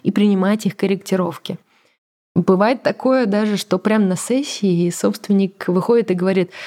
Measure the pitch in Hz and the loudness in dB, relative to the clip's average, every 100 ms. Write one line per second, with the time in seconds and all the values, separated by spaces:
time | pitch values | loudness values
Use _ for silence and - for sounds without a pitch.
0 | - 202 208 190 185 214 202 - 196 196 | -2 2 2 2 2 0 -2 -2 -2 -2
1 | - 185 175 165 - 175 _ _ _ _ | -2 -2 -2 -6 -12 -12 _ _ _ _
2 | _ _ _ - 175 185 214 262 - - | _ _ _ -2 2 4 2 0 -2 -2
3 | 254 262 233 208 214 202 - 185 202 220 | 0 2 2 0 0 -2 -2 -2 0 2
4 | 196 180 - 254 294 - 196 170 175 165 | 2 0 -2 -2 -4 -2 0 2 0 0
5 | 202 202 - 202 190 - - 180 175 233 | -2 -2 0 0 0 -4 -2 -2 2 2
6 | - 180 185 190 180 - | 2 0 0 0 -2 -6